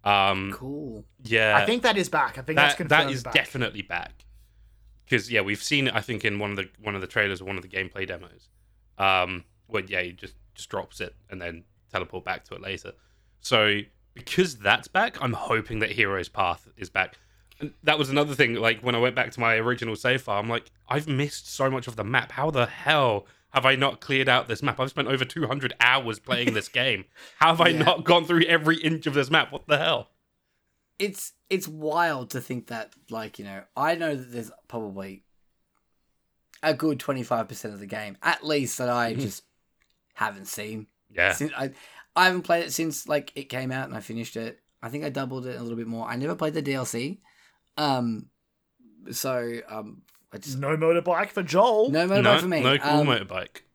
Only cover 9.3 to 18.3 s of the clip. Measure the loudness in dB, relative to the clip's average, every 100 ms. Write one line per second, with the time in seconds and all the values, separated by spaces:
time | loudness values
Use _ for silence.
9.3 | -4 -12 _ _ -6 -4 -4 -4 -10 -18
10.3 | -20 -20 -20 -8 -8 -8 -10 -12 -12 _
11.3 | -12 -10 -12 -18 _ _ -6 -6 -10 -8
12.3 | -10 _ -16 -12 -12 -12 -20 _ _ _
13.3 | _ 0 4 4 2 -4 _ _ -18 -4
14.3 | 0 0 0 2 2 2 0 0 -2 -4
15.3 | -2 0 -2 0 -4 -2 0 0 0 -4
16.3 | 0 0 -2 -10 -16 -6 -2 -2 -6 _
17.3 | _ _ _ -14 -4 0 0 2 2 0